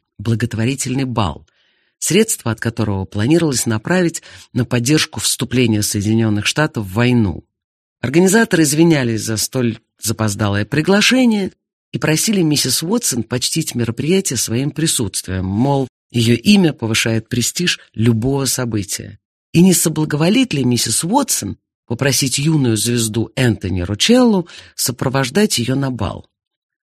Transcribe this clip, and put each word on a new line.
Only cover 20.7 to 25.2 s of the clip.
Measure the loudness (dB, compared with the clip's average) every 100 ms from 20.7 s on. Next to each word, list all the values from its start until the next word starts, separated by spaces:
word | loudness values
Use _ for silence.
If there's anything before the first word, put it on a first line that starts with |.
| 0 0 -2
Уотсон | 0 0 0 -2 -4 -10 _ _ _
попросить | -2 0 0 0 0
юную | 0 2 2 2
звезду | 0 -2 -2 -2 -4 0
Энтони | 2 2 -2 -4
Ручеллу | -4 -2 4 4 6 2 -2 -12 -18 -6
сопровождать | -6 -4 -2 -2